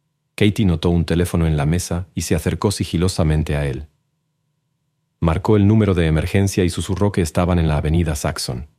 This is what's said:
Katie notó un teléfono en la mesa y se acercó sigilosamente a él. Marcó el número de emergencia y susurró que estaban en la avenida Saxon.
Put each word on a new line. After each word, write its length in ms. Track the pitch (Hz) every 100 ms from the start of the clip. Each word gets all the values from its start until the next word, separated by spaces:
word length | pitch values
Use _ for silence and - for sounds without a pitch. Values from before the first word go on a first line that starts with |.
| _ _ _ -
Katie 280 | 104 104
notó 260 | 101 82 90
un 140 | 87
teléfono 420 | 82 82 87 87 82
en 100 | 76
la 100 | 73
mesa 420 | 87 - 87 92
y 80 | -
se 120 | 85
acercó 360 | 87 - 78 107
sigilosamente 840 | - 95 85 90 - 80 76 76 73
a 100 | 71
él. 220 | 67 73 _ _ _ _ _ _ _ _ _ _ _ _ _
Marcó 360 | 82 80 - 104
el 100 | 101
número 280 | 110 104
de 120 | 90 80
emergencia 580 | 78 78 98 98 -
y 60 | 90
susurró 400 | - 87 90 104
que 120 | 101
estaban 360 | 85 - 87 90
en 80 | 80
la 120 | 73
avenida 360 | 76 82 82
Saxon. 540 | 80 78 76 - 60 -